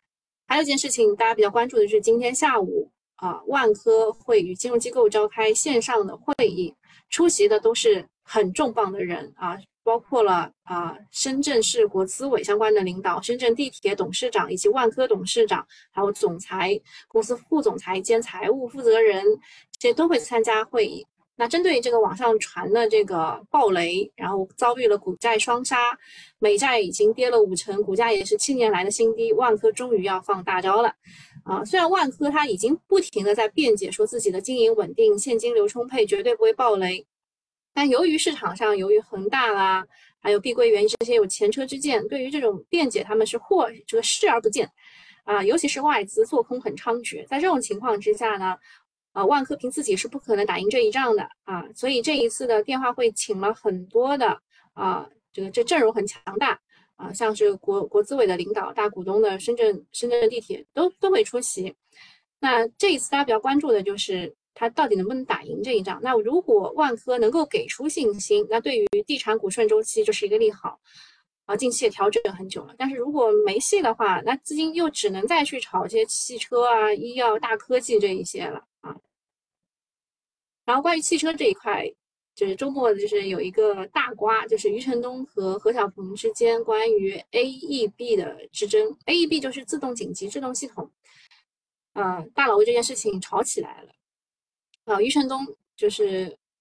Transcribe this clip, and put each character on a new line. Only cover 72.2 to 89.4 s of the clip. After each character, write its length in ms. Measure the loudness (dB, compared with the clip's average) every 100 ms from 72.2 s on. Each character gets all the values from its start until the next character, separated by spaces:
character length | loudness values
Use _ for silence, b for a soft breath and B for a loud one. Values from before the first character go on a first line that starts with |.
| -2
很 140 | -6 -12
久 160 | -12
了， 100 | -14 -6
但 140 | -6
是 60 | -4
如 160 | -4
果 180 | 0 4 4 4
没 100 | 0
戏 200 | 0 0
的 140 | 2
话， 260 | 0 0 0
那 100 | -2 -4
资 140 | -4
金 220 | -4 -2
又 160 | -2 -2
只 180 | -2 -4
能 140 | -2 0
再 160 | 0
去 160 | 0 -4
炒 260 | -6 -6 -2
一 20 |
些 160 | 0 0
汽 300 | -4 -8 -10
车 280 | -4 0
啊、 280 | 2 2 2
医 220 | 0 -4
药、 240 | -2 0 0
大 180 | -2 -6
科 220 | -2 -2
技 220 | 2 0
这 120 | 0
一 120 | -2
些 200 | -8 -10 -10
了。 180 | -12 _ _ -18
啊。 100 | -18 _ _ _ _ _ _ _ _ _ _ _ _ _ _ _ _
然 120 | -2 0
后 60 |
关 140 | 2 0
于 40 |
汽 160 | 0 0
车 140 | 0
这 140 | 0 0
一 80 |
块， 300 | 0 -2 -4 -6 -10 _ _ _
就 120 | -4 -4
是 80 | -2
周 140 | -4
末 220 | 0 2
就 120 | 2 0
是 220 | -2 -2
有 120 | -4
一 100 | -4
个 360 | 0 2 0 -4
大 240 | -4 -4
瓜， 320 | -2 0 0 0
就 100 | -2
是 100 | -2
余 120 | -2
承 200 | -4 -4
东 240 | -4 -8
和 340 | -10 -4 -4 0
何 140 | 0
小 140 | 0 -2
鹏 260 | -4 -12
之 180 | -6 -4
间 300 | 0 2 2
关 260 | 0 0 2
于 200 | 2 0 -6 -4
A 140 | -2
E 440 | -2 -4 -6 -2 -4
B 280 | -4 -2 -2
的 300 | -2 -8 -14
之 140 | -8 0
争。 300 | 0 0 -4 -2
A 100 | 0
E 100 | 2
B 140 | 0